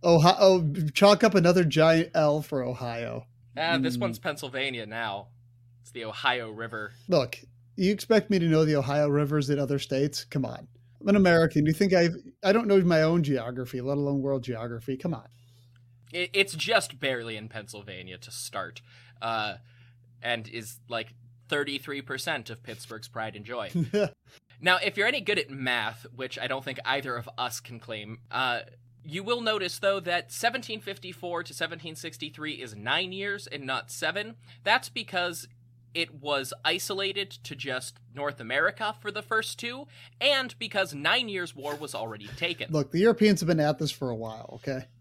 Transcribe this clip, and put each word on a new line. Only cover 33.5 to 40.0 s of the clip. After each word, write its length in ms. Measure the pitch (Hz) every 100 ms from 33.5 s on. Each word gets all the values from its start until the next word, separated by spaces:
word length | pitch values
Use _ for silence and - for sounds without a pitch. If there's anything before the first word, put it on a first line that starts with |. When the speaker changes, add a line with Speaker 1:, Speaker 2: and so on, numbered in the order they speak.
| 143 135
Speaker 2:
not 260 | 131 -
seven. 460 | - 156 185 220 226 - -
That's 240 | - 240 -
because 640 | - 220 185 175 165 - - _ _ _
it 220 | 165 165 151
was 380 | 143 143 131 -
isolated 680 | 156 180 - 190 196 196 196
to 220 | - -
just 460 | 139 143 127 - - -
North 260 | 131 143 123
America 560 | 113 131 170 - 214 214
for 100 | 208
the 100 | 208
first 380 | 208 220 220 -
two, 280 | 240 254 285 -